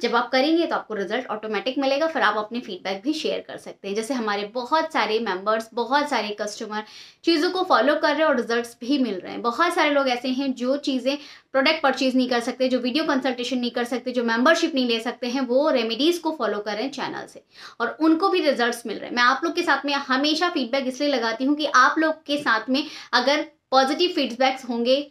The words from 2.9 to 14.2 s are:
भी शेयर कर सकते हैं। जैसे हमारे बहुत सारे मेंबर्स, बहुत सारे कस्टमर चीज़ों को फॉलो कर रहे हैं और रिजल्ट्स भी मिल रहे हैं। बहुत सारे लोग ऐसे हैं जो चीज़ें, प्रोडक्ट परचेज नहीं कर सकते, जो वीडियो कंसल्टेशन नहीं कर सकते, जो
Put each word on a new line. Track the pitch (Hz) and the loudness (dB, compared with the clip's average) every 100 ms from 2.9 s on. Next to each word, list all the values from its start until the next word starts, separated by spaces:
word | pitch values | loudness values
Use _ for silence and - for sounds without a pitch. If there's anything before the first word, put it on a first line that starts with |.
| 196 | -4
भी | 240 | -4
शेयर | 311 202 185 | -2 -2 -4
कर | - - | -6 -14
सकते | 196 - 202 | -14 -12 -6
हैं। | |
जैसे | 202 226 | -4 -2
हमारे | 254 214 202 | -4 -2 -4
बहुत | 202 247 247 320 320 | -4 -6 0 0 0
सारे | 277 208 220 | 0 0 0
मेंबर्स, | 220 185 202 220 220 | -2 -2 0 -2 -2
बहुत | 226 233 285 285 | -4 0 0 2
सारे | 240 208 208 | -2 -2 -4
कस्टमर | 208 - 214 214 214 - - _ | -6 -6 -8 -8 -8 -16 -20 _
चीज़ों | - 330 349 | 0 2 2
को | 370 | 0
फॉलो | 370 233 262 | 2 4 4
कर | 320 320 | 4 2
रहे | 285 | 2
हैं | 311 | 2
और | 247 | 2
रिजल्ट्स | 226 233 233 - | 0 -2 -4 -8
भी | 240 285 | -2 0
मिल | 233 | 0
रहे | 190 196 | -2 -8
हैं। | 196 | -4
बहुत | 233 240 349 | -4 0 0
सारे | 349 302 | 2 2
लोग | 285 277 | 2 2
ऐसे | 240 262 | 0 -2
हैं | 262 277 | -2 -2
जो | 262 247 285 | -2 -2 -2
चीज़ें, | 285 262 247 285 - - _ | 0 -2 -2 -4 -8 -20 _
प्रोडक्ट | 269 277 320 | 0 2 2
परचेज | 269 262 262 254 | 0 2 2 2
नहीं | 254 | 2
कर | 240 | 0
सकते, | 233 247 254 | -2 -2 0
जो | 247 | 0
वीडियो | 247 277 | 0 -2
कंसल्टेशन | 302 277 269 254 240 254 | 0 0 0 -4 -4 -2
नहीं | 240 | -2
कर | 240 | -4
सकते, | 240 247 254 | -4 -4 -4
जो | 247 | -2